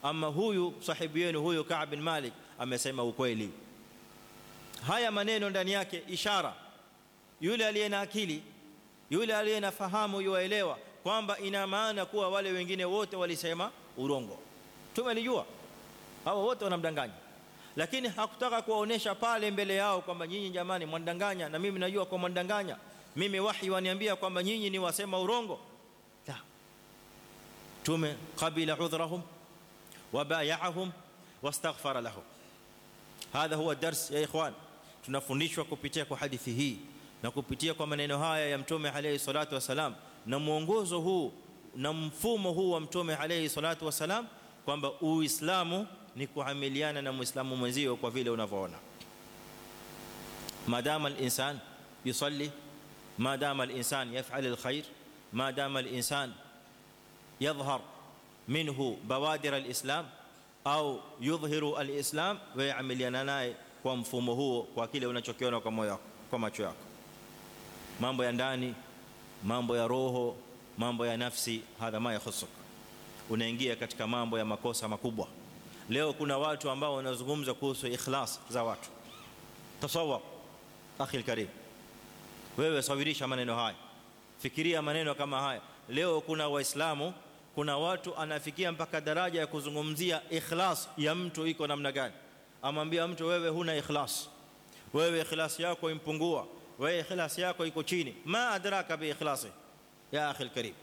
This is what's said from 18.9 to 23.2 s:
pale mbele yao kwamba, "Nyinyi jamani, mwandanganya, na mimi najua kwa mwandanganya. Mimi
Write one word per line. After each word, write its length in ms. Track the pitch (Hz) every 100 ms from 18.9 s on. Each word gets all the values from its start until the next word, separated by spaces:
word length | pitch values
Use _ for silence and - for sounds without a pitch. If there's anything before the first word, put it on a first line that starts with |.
| 226 220 196
pale 360 | 233 226 208
mbele 240 | 202 196 190
yao 260 | 202 190
kwamba, 260 | 180 175 165
"Nyinyi 220 | 196 196
jamani, 360 | 180 175 185 156
mwandanganya, 640 | 160 165 175 202 185 156
na 100 | 156
mimi 200 | 196 190
najua 260 | 180 196 185
kwa 120 | 185
mwandanganya. 600 | 180 180 180 208 190 117 - - -
Mimi 240 | 151